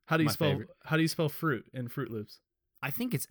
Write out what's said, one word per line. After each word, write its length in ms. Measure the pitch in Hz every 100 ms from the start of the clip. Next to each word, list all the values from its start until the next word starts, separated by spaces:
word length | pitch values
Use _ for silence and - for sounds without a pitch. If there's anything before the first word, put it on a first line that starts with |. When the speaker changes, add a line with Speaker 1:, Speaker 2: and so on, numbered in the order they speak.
| -
Speaker 1:
How 120 | 160
do 60 |
you 40 | 151
Speaker 2:
My 60 |
Speaker 1:
spell, 160 | - 151
Speaker 2:
favorite. 180 | 139 - -
Speaker 1:
how 120 | - 160
do 60 |
you 60 | 160
spell 220 | - 151
fruit 360 | - 160 117 -
in 140 | 131 123
Fruit 240 | - 127
Loops? 280 | 110 107 - _ _ _ _
Speaker 2:
I 80 | 135
think 240 | - 247 143
it's 100 | -